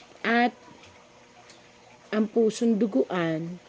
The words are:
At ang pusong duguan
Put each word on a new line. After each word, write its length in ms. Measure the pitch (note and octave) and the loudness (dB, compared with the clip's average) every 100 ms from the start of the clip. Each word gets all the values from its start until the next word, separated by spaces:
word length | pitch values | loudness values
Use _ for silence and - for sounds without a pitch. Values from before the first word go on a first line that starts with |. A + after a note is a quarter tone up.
| - - | -20 -8
At 320 | G#3 A#3 A#3+ - - - - - - - - - - - - - - - - | -2 0 0 -2 -18 -20 -20 -20 -20 -20 -20 -20 -20 -20 -20 -20 -20 -20 -6
ang 160 | G#3+ G#3+ | -2 0
pusong 480 | A#3 A3 G#3 A#3 G#3+ | 2 0 2 0 2
duguan 800 | G#3+ B3+ - F#3 E3 D#3+ E3+ F3+ | 2 0 0 -2 -2 -2 -6 -12